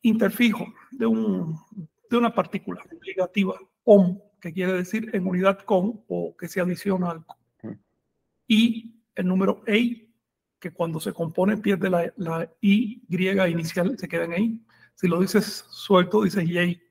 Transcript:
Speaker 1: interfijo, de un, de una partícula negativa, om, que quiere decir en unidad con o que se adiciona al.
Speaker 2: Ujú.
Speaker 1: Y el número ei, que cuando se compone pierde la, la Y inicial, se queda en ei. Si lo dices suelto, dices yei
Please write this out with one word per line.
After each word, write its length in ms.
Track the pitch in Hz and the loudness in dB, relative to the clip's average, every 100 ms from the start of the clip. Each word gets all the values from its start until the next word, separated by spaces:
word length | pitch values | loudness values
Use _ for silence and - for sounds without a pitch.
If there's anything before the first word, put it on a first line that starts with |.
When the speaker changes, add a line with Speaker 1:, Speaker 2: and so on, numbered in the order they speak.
Speaker 1:
interfijo, 640 | 226 220 202 - 240 202 - - - | 2 2 0 2 2 2 -8 -14 -20
de 140 | 262 226 | -4 0
un, 520 | 220 214 185 165 160 _ 202 156 _ _ | 0 0 -2 -4 -8 _ -18 -18 _ _
de 80 | 233 | 0
una 160 | 233 | 0
partícula 480 | - 185 202 - 180 - 330 - | 0 -4 -6 -8 -12 -14 -16 -10
negativa, 500 | 185 180 - 185 - - _ | -4 -4 0 -2 -4 -16 _
om, 360 | - 202 180 185 _ _ | 6 8 8 0 _ _
que 100 | 175 | -12
quiere 220 | 170 180 | -4 -2
decir 360 | 185 180 220 220 | -2 -2 -6 -4
en 120 | 202 180 | -4 -2
unidad 340 | 180 190 190 | 2 2 0
con 440 | - 190 196 226 _ | 0 0 0 -4 _
o 280 | 175 170 - | -6 -6 -10
que 100 | 170 | -8
se 100 | - | -4
adiciona 520 | 180 170 202 190 175 | -2 -2 -2 -2 -2
al. 140 | 165 160 - _ _ | -6 -14 -20 _ _
Speaker 2:
Ujú. 140 | 113 - _ _ _ _ _ _ _ | -16 -16 _ _ _ _ _ _ _
Speaker 1:
Y 460 | 220 233 226 - _ _ - | 4 4 0 -10 _ _ -4
el 100 | 185 | 0
número 360 | 190 190 202 - | 2 0 -2 0
ei, 420 | 214 247 240 _ _ _ _ _ _ | 0 0 -4 _ _ _ _ _ _
que 120 | 175 | -16
cuando 280 | - 170 160 | -6 -4 -4
se 140 | 196 | -6
compone 440 | - 165 170 190 220 | -6 -6 0 0 2
pierde 320 | 208 190 190 | 0 0 0
la, 220 | 175 170 - | 0 -2 -6
la 320 | 165 165 - _ | -6 -6 -8 _
Y 440 | 196 202 233 233 - | 2 2 2 -6 -6
inicial, 880 | 175 185 196 185 170 165 185 180 262 | -2 0 2 2 0 -4 -2 -2 -4
se 100 | 180 | -6
queda 180 | 170 170 | -6 -4
en 80 | |
ei. 280 | 170 226 226 _ _ _ _ | -2 -2 -2 _ _ _ _
Si 120 | 180 | -2
lo 120 | 170 | 0
dices 440 | 190 214 - - - | 2 0 -2 -10 -16
suelto, 540 | - - 185 180 214 | -16 4 4 4 2
dices 240 | 202 196 165 | 2 0 -2
yei 340 | 175 175 175 _ | 0 0 -2 _